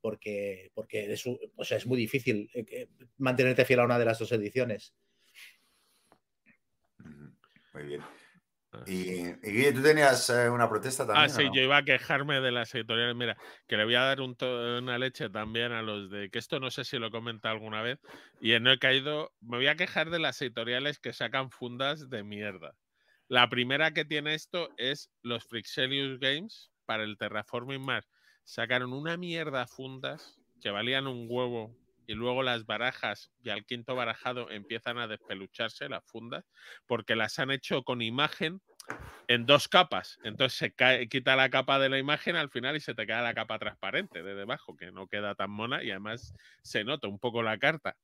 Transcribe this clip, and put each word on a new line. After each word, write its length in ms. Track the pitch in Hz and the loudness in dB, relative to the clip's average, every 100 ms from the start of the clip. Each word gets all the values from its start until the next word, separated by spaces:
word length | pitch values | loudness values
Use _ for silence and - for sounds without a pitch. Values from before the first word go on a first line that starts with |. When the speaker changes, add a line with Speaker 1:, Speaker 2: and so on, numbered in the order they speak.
Speaker 1:
porque, 680 | 113 104 107 101 101 95 92 | -4 -6 -6 -4 -4 -8 -12
porque 380 | - 110 110 104 | -12 -6 -6 -4
es 140 | - 123 | -6 -4
un, 120 | 123 - - | -6 -10 -10
o 80 | |
sea, 140 | - 110 | -4 -2
es 80 | 123 | 0
muy 120 | 127 | 0
difícil, 520 | 113 139 123 107 107 | 2 0 2 0 -2
eh, 100 | 123 107 | -8 -8
eh, 180 | 123 120 _ - _ | -10 -12 _ -20 _
mantenerte 460 | 131 127 127 123 123 | 0 4 4 6 6
fiel 140 | 123 | 6
a 40 | 120 | 6
una 120 | 120 | 6
de 60 | 113 | 4
las 120 | 113 | 2
dos 140 | 110 | 0
ediciones. 640 | 117 104 127 120 101 - _ _ _ _ - - _ _ _ _ _ _ _ _ _ _ _ _ _ _ _ | 0 0 0 0 -4 -10 _ _ _ _ -20 -20 _ _ _ _ _ _ _ _ _ _ _ _ _ _ _
Speaker 2:
Ujú, 380 | - 71 73 _ _ _ _ | -20 -18 -18 _ _ _ _
muy 120 | 73 | -14
bien. 180 | 73 71 - - - _ _ _ _ | -10 -10 -10 -20 -20 _ _ _ _
Speaker 3:
Ah, 140 | - 65 | -16 -6
Speaker 2:
Y, 60 | |
Speaker 3:
sí. 220 | 92 92 90 | -4 -4 -4
Speaker 2:
y 320 | 87 90 104 | -6 -8 -2
Guille, 200 | 104 139 | 4 4
¿tú 100 | 131 | 6
tenías, 480 | 143 156 143 123 - | 6 8 8 6 4
eh, 200 | 120 120 | 4 4
una 180 | 120 117 | 4 2
protesta 380 | 107 131 131 123 123 | 2 -2 -2 2 6
Speaker 3:
Ah, 120 | 151 | 6
Speaker 2:
también, 80 | 135 | 4
o 60 | |
Speaker 3:
sí, 80 | 139 | 2
Speaker 2:
no? 20 | |
Speaker 3:
yo 80 | 131 | 4
iba 140 | 131 143 | 6 4
a 80 | |
quejarme 560 | 143 127 - 139 143 139 | 6 2 2 -2 0 0
de 100 | 131 | 2
las 240 | 123 113 | 0 -2
editoriales. 400 | 127 110 113 120 | -6 -2 0 0
Mira, 220 | 120 120 104 - - _ | 0 -4 -4 -10 -20 _
que 80 | 107 | 2
le 80 | |
voy 100 | 107 | 4
a 60 | 120 | 4
dar 180 | 131 135 | 4 2
un 140 | 131 120 | -4 -4
to-, 420 | 127 123 120 120 | -2 -2 -2 -4
una 200 | 127 120 | -2 -2
leche 320 | 131 - 117 | -2 -4 -8
también 400 | 104 107 113 120 | -6 -4 -2 -2
a 100 | 117 | -2
los 280 | 110 104 98 | -4 -6 -6
de, 180 | 101 98 | -8 -6
que 100 | 117 | -8
esto 180 | - 147 | -4 -4
no 120 | 131 | -4
sé 100 | - | -6
si 140 | 123 135 | -6 -4
lo 80 | 113 | -4
he 40 | |
comentado 420 | 113 117 113 113 | -6 -8 -6 -4
alguna 280 | 110 110 107 | -4 -4 -4
vez, 180 | 117 135 - - - _ | -4 -6 -12 -20 -20 _
y 180 | 110 117 | 4 6
no 140 | 120 | 6
he 60 | 131 | 6
caído, 520 | 135 135 135 151 156 _ | 6 4 2 -4 -6 _
me 180 | 113 120 | -8 0
voy 100 | 135 | 2
a 80 | 156 | 2
quejar 340 | 180 - 160 | 0 -2 -2
de 80 | 170 | 0
las 240 | 156 - | -2 -2
editoriales 560 | 135 117 113 123 143 143 | -6 -4 -2 0 -2 -4
que 140 | 127 | -8
sacan 380 | - 120 135 135 | -6 -2 -2 -2
fundas 580 | - 123 123 135 156 135 | -8 -10 -4 -4 -4 -8
de 140 | 123 | -8
mierda. 500 | 104 104 104 92 80 - _ _ _ _ _ | -8 -6 -8 -8 -14 -18 _ _ _ _ _
La 200 | 127 123 | 4 4
primera 440 | 123 123 139 160 | 4 0 2 2
que 120 | 156 | 0
tiene 300 | 151 151 147 | -2 -2 -2
esto 380 | 156 - 180 165 - | -4 -4 -6 -6 -4
es 340 | 127 147 - _ | -4 -4 -10 _
los 220 | 120 117 | -6 -6
Frixelius 720 | - 117 - - 131 139 139 131 | -6 -10 -8 -2 0 0 -2 -2
Games 520 | 135 143 214 - - _ | -2 -2 -4 -16 -20 _
para 200 | - 110 | -6 -4
el 120 | 107 104 | -4 -4
Terraforming 680 | 104 104 104 120 123 135 | -6 -6 -6 -8 -6 -8
Mars. 240 | 135 117 - _ _ _ | -2 -4 -4 _ _ _
Sacaron 480 | - - 117 127 127 | -14 -6 0 0 0
una 240 | 131 156 170 | -4 -6 -6
mierda 500 | 180 165 151 135 123 | -6 -6 -4 -4 -6
fundas 720 | - 131 131 135 147 - _ _ _ | -8 -12 -8 -10 -10 -16 _ _ _
que 100 | 110 | -4
valían 360 | 101 113 135 135 | -2 0 0 0
un 200 | 123 117 | -6 -4
huevo 480 | 120 123 120 110 120 _ _ - | -2 -2 -4 -8 -14 _ _ -10
y 80 | |
luego 280 | 107 120 123 | -4 -2 0
las 240 | 131 120 110 | 0 -2 -2
barajas 680 | 107 120 - 117 104 - _ | 0 0 0 -4 -6 -10 _
y 100 | 117 | -6
al 140 | 104 104 | -6 -6
quinto 280 | 123 117 127 | -10 -6 -2
barajado 540 | 117 113 127 123 110 | -2 -2 -4 -6 -8
empiezan 480 | 104 101 113 - 120 | -12 -8 -8 -6 -6
a 100 | 117 | -6
despelucharse 800 | 107 - 98 95 - 113 - 143 | -8 -10 -12 -10 -6 -6 -6 -8
las 160 | 127 _ | -10 _
fundas 380 | 117 117 151 - _ - - _ | -14 -10 -12 -12 _ -20 -20 _
porque 300 | 117 104 113 | -4 0 0
las 220 | 107 - | 0 0
han 120 | 131 | -2
hecho 320 | 135 - 147 | -2 -2 -4
con 180 | 123 123 | -2 -2
imagen 600 | 113 123 151 - 160 190 _ _ - - - - - | -2 0 0 0 -6 -6 _ _ -14 -12 -12 -14 2
en 200 | 120 117 | 2 8
dos 220 | 143 - | 6 8
capas. 500 | 180 180 95 - - | 6 6 0 -6 -10
Entonces 360 | 110 107 131 - | -10 0 0 0
se 160 | 120 | -4
cae, 340 | - 127 127 120 | 4 4 6 2
quita 280 | 135 131 131 | 0 4 4
la 140 | 131 | 6
capa 280 | 135 131 139 | 4 2 4
de 100 | 135 | 4
la 100 | 135 | 2
imagen 380 | 135 151 - 175 | 0 -2 0 -2
al 140 | 147 | -2
final 260 | 123 123 151 | -4 -4 -4
y 40 | |
se 140 | - | -6
te 120 | 113 107 | -6 -4
queda 160 | 113 | -2
la 120 | 120 | -2
capa 240 | 117 110 113 | -2 -4 -4
transparente 640 | 104 - 95 131 202 85 | -6 -6 -2 -2 -4 -8
de 120 | 90 | -8
debajo, 420 | 98 101 147 - 87 | -8 -6 -8 -8 -18
que 160 | 90 | -16
no 160 | 92 95 | -14 -8
queda 260 | 104 104 | -4 -4
tan 160 | 101 98 | -4 -6
mona 320 | 104 113 147 | -4 -4 -4
y 80 | 120 | -4
además 440 | 98 104 117 - - - _ | -6 -6 -10 -12 -20 -20 _
se 220 | - 120 | -6 -4
nota 240 | 107 151 101 | -2 -4 -4
un 100 | 101 | -4
poco 240 | 123 113 | -2 0
la 160 | 113 110 | 0 2
carta. 380 | 143 160 - - | 2 0 -6 -8